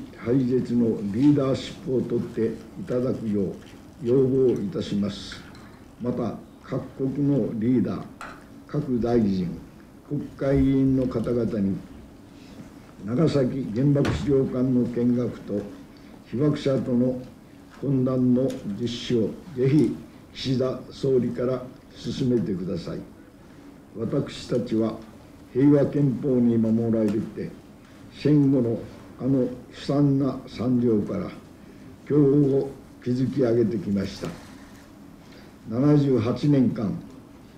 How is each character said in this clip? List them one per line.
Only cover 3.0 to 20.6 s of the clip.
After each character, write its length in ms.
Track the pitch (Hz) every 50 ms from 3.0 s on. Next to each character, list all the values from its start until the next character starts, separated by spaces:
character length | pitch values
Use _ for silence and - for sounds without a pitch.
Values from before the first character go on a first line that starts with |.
| 123 131 110
く 160 | - 113 110
よ 140 | 101 101 95
う 100 | 82 - - - - - - - - - -
要 140 | - 117 123
望 380 | 139 131 123 131 131 131 123 107
い 140 | - 98 101
た 120 | - 110
し 140 | 101 - 104
ま 120 | 101 101 101
す。 280 | 98 - - - - - - - - - - - - - - - - -
ま 100 | 113 123
た、 220 | 120 135 120 101 - - - - - - -
各 180 | - 170 - - - - - 139 135
国 200 | 131 147 143 139
の 220 | 143 127 104 87 - 110
リ 220 | 107 123 131 120
ー 40 | 95
ダ 120 | 107 95 82
ー、 60 | 78 - - - - - - - - - - - -
各 340 | - - 147 - 135 127 117
大 200 | 107 117 120 120
臣、 280 | 107 98 95 92 90 85 - - - - - - - - - - - -
国 120 | 147 139 - - - -
会 200 | 143 139 139 135
議 120 | 135 135
員 260 | 135 135 135 135 131 131
の 80 | 127
方 240 | - - 117 113 127
々 300 | 120 120 113 101 117 107
に、 160 | 98 98 95 85 - - - - - - - - - - - - - - - - - - - - - - - - 98
長 240 | 101 120 135 160 139
崎 380 | 135 143 131 117 - 135 - - 98
原 100 | 117 135 147
爆 180 | 139 139 131 - -
資 120 | - - 147
料 120 | 139 135 131
館 180 | - 131 127 127
の 240 | 135 127 123 117 104
見 280 | - 120 120 123 120
学 240 | 123 123 104 - -
と 200 | - - 98 101 - - - - - - - - - - - - - -
被 60 | - 117
爆 200 | 147 147 - -
者 220 | - 139 131 123
と 140 | - 131 123
の 280 | 120 123 127 127 123 - - - - - - - - - - - -
懇 240 | - 131 139 131 127
談 300 | 127 131 131 127 127 123
の 120 | 123 135 135 - - - 107 98 104
実 80 | 120 107
施 320 | - - - - 127 113
を 120 | 104 87 - - - - 147 123
ぜ 100 | 127 135
ひ 280 | 147 151 120 - - - - - - - - - -
岸 240 | - - 131 135
田 200 | 120